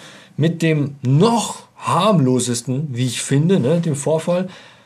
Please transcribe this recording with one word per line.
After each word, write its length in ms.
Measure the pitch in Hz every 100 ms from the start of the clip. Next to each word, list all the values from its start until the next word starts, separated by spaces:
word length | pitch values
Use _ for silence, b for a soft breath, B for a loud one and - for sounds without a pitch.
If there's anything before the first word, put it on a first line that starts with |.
| B B B -
mit 240 | 165 170
dem 340 | 165 151 135 -
noch 680 | 123 143 226 233 - - - -
harmlosesten, 1120 | - 156 208 180 127 127 123 120 135 131 151
wie 160 | 120 127
ich 140 | -
finde, 380 | - 139 170 185
ne, 220 | 127 170
dem 140 | 170 135
Vorfall. 540 | 147 160 175 180 185 B B B